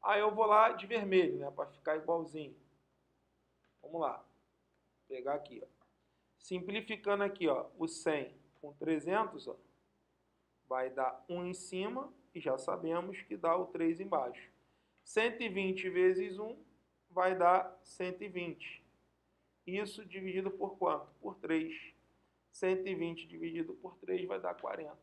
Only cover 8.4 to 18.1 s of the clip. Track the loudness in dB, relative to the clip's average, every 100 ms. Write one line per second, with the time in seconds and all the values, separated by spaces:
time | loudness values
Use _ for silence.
8.4 | _ _ -18 -8 -2 0 2 0 0 -4
9.4 | -10 -12 _ _ _ _ _ _ _ _
10.4 | _ _ _ -2 -2 0 -2 -2 -8 -6
11.4 | -4 -6 -8 -4 -4 -4 -8 -14 _ -8
12.4 | -4 -2 -2 -4 -2 -2 -4 -10 -10 -2
13.4 | 2 2 0 0 0 0 0 0 0 -6
14.4 | -18 _ _ _ _ _ -4 0 2 0
15.4 | -4 0 0 0 0 6 6 6 0 -4
16.4 | -8 -10 -18 _ _ _ _ 2 4 6
17.4 | 8 8 4 -8 -20 -6 -6